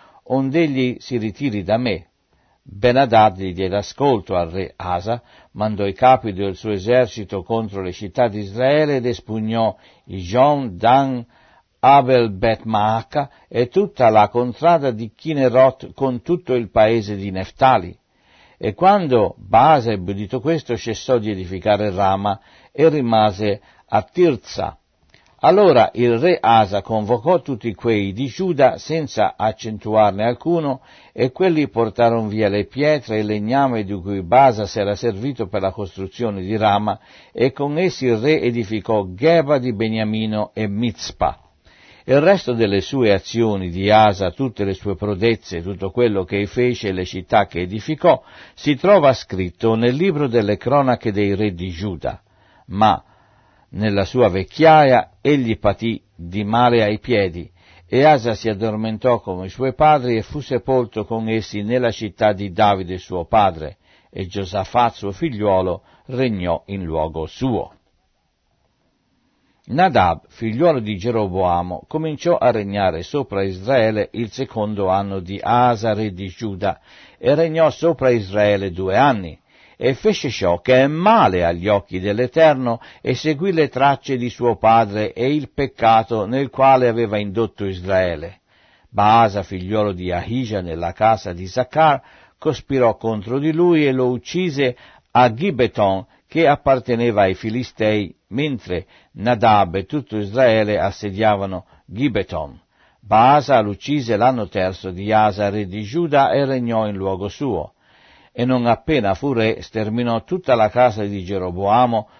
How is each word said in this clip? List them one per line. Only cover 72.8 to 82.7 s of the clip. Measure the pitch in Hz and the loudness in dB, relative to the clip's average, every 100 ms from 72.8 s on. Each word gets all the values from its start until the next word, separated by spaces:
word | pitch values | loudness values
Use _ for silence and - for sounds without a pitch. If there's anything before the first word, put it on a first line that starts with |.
| 95 82 | -2 -2
sopra | 87 147 127 98 | -6 -6 -4 -4
Israele | 98 92 101 135 110 107 101 | -4 -6 -2 2 2 0 -4
il | - 117 | -6 -8
secondo | - 135 113 107 104 95 | -8 -8 -6 -6 -2 -2
anno | 95 101 98 | 0 -2 -8
di | 87 98 | -8 -8
Asa, | - 120 123 113 113 | 0 2 2 0 -2
re | 104 107 | -2 -4
di | 90 98 | -8 -12
Giuda, | - 110 95 98 78 _ - - - | -10 -10 -4 -4 -6 _ -20 -20 -4
e | - | 0
regnò | 147 165 160 160 | 2 0 2 0
sopra | - 165 147 131 | 2 -2 0 2
Israele | 120 95 104 104 101 98 | 0 0 0 2 2 -2
due | 87 95 110 | -6 -2 2
anni, | 143 113 87 80 _ _ _ - | 2 2 -6 -16 _ _ _ -4
e | 127 | -2
fece | 123 214 202 143 | 0 -2 -2 -4
ciò | - 92 87 | -2 -2 0
che | - 127 | 2 4
è | 139 | 4
male | 156 190 226 127 90 | 2 2 4 4 2
agli | 85 87 95 | 0 0 0
occhi | 101 - 92 | 0 -2 -8
dell'Eterno, | 95 104 123 160 160 135 123 | -4 -2 -2 4 4 4 -2